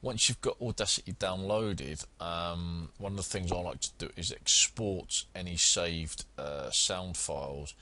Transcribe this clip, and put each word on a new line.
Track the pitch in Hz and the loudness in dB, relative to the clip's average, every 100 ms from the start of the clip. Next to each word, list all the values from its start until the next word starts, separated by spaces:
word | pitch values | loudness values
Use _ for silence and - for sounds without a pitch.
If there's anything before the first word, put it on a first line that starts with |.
once | 123 110 - | -2 4 4
you've | 123 | 4
got | 127 - | 0 0
Audacity | 143 - 104 - - | -2 0 2 0 -2
downloaded, | - 95 92 95 107 110 92 67 80 - - | -2 0 0 2 2 2 -2 -4 -6 -10 -8
um, | 85 85 85 85 85 85 80 - | -4 -2 -2 -2 -2 -4 -6 -6
one | 98 | -6
of | 98 | -4
the | |
things | 90 98 87 | -2 -2 0
I | 90 | -2
like | 90 69 | -2 -4
to | - - | -6 -6
do | 82 - | -10 -4
is | 87 | -4
export | - - - - - 110 92 - - - | -4 4 6 6 4 0 0 -2 -4 -4
any | 92 90 87 | -6 -4 4
saved, | - - 87 82 80 - - - | 4 6 4 0 -2 -6 -10 -6
uh, | 71 73 67 | -6 -4 0
sound | - - 92 92 87 | 2 2 0 -4 -4
files | - 71 69 69 73 - | -2 -2 -4 -6 -8 -12